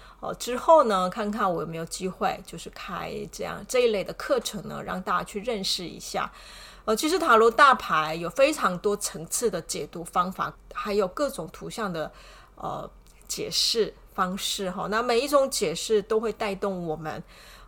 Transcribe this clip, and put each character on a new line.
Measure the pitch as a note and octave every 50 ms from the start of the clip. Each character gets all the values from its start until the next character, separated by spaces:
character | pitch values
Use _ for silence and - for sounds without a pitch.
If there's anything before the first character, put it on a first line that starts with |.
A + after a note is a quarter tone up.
| - - - -
呃， | - - F3+
之 | - - A#3+ B3
后 | B3 - E4+ E4 D#4 C4
呢， | A3 G3 F#3 F#3 F3+
看 | F3 A3+ G#3 G#3
看 | G#3+ A3 G#3 F#3
我 | E3+ E3
有 | D#3 E3
没 | E3
有 | E3 E3
机 | D#3+ - - F#3 F#3
会 | F3+ - G#3 F3+ D3 - F#3
就 | - -
是 | E3+ - F3+
开 | - - - - F3+ E3+ E3 E3 - - - E3+
这 | - - -
样， | E3+ E3+ F#3+ G3+ -
这 | - B3
一 | B3 A#3
类 | G#3 F#3+
的 | F3 - E3
课 | - - - C#4+ A#3+
程 | - - G#3+ F3 -
呢， | - D3 C#3+
让 | - - F3+ F#3
大 | F#3+ G#3 F3+ F3
家 | E3+
去 | - - G3+
认 | G3+ B3+ A3+ G3
识 | F#3+ - - - F3
一 | D#3+ - -
下。 | - - - F#3+ - - - - - - - - - - - - -
呃， | G#3+ A3
其 | A3 D#4+
实 | D4+ F4+ E4
塔 | E4 D#4 A3+
罗 | A3 A3+ A#3
大 | A#3 - C#4+ C4+ B3+
牌 | - - - E3+ D#3 D#3 D#3 E3
有 | E3+ E3+ D#3+
非 | - - C4+ D4+
常 | D4+ - A#3+ F#3 F3+ E3+
多 | - G#3 G3+
层 | G3+ - - - D#3+ E3
次 | - - - - -
的 | - E3
解 | - - - E3+ D3
读 | - - E3+
方 | E3+ - - F3+ F3 F#3+
法， | F#3 - - D3 - - - -
还 | - - - G#3+ G3+
有 | G#3 G3 F#3
各 | - - D4 C4+
种 | - - D#3+ D#3
图 | - - - A3
像 | - A#3+ G#3+ F#3+
的， | E3+ D#3+ D3 - - - - - - - - - -
呃， | - - - C#3+ C#3 - - - - - - - - - -
解 | - E3 - -
释 | E3 - - - A#3 A#3 G3 D#3 - - - - -
方 | G3 F#3 F#3 F#3+
式 | G3+ - - - - G3 F3+
哈。 | F3+ G3+ D#3+ F3
那 | G#3 A3
每 | A#3+ B3 A#3 A#3
一 | C#4 C#4
种 | D4 C#4 C4+ C4+
解 | - - G3 D#3 D#3
释 | - - - A3 G#3
都 | F#3+ - A3 A3
会 | A#3 A3
带 | G#3 - A3+ G3+ G3
动 | F#3+ G#3 G3+ F#3+ F3+ F3
我 | D#3+ D#3
们， | E3 D#3 D#3 - D#3 - - - - - - - - -